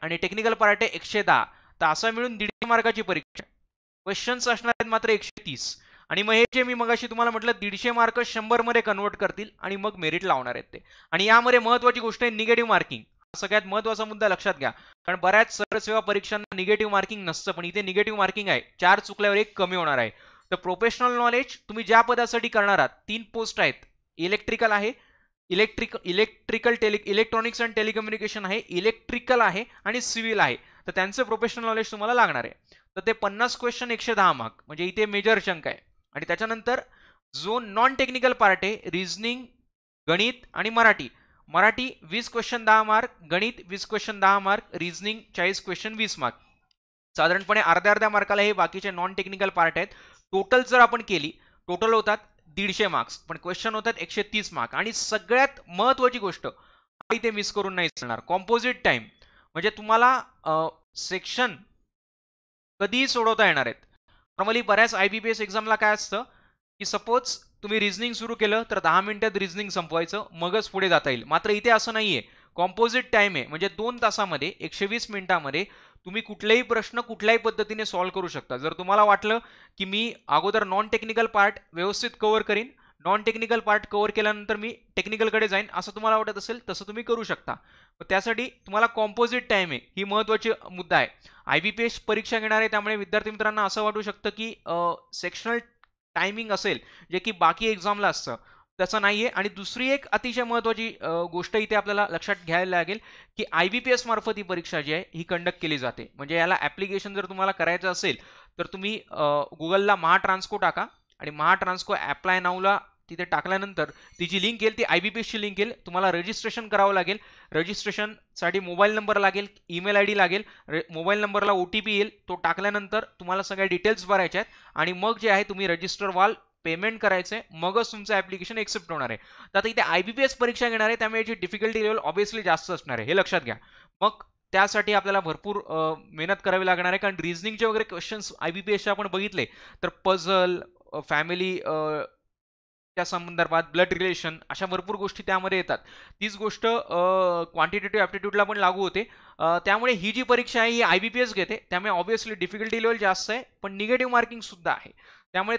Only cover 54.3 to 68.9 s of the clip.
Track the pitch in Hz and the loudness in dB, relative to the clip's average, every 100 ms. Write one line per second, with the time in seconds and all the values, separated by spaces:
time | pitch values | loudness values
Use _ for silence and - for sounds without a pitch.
54.3 | 214 - 151 117 139 208 220 - 214 214 | -4 -4 -6 -4 -4 -4 -4 -4 -4 0
55.3 | 247 269 - - 175 240 262 247 240 190 | 2 2 -2 -10 0 2 4 2 0 -6
56.3 | - 131 - _ _ _ _ _ 233 233 | -6 -10 -12 _ _ _ _ _ -4 -2
57.3 | 208 196 208 196 185 165 - 123 113 - | -4 -6 -4 -4 -2 -4 -4 -6 -6 -2
58.3 | 180 185 233 240 247 190 127 107 _ _ | -4 0 0 0 0 0 0 -4 _ _
59.3 | _ _ 160 202 214 214 226 247 254 - | _ _ -2 -2 -2 2 6 6 4 -2
60.3 | _ - 160 160 - _ - - 185 - | _ -2 0 0 -6 _ -14 -8 -8 -6
61.3 | - 247 156 - _ _ _ _ _ _ | -2 -2 -4 -18 _ _ _ _ _ _
62.3 | _ _ _ _ _ 196 240 269 247 226 | _ _ _ _ _ -2 0 0 2 2
63.3 | 220 196 147 120 - _ _ _ _ _ | 4 4 4 0 -6 _ _ _ _ _
64.3 | - 196 233 226 202 226 214 196 214 214 | -4 0 0 2 4 4 4 0 0 -4
65.3 | 220 208 214 214 220 214 214 - 202 254 | -4 -4 -4 0 2 2 2 -2 -6 -8
66.3 | _ _ _ _ _ 196 208 - 247 247 | _ _ _ _ _ -6 -6 0 0 0
67.3 | - _ _ 208 214 208 185 240 233 226 | -8 _ _ -4 0 0 -2 -6 -6 -8
68.3 | 233 214 220 226 202 170 | -2 0 0 0 0 4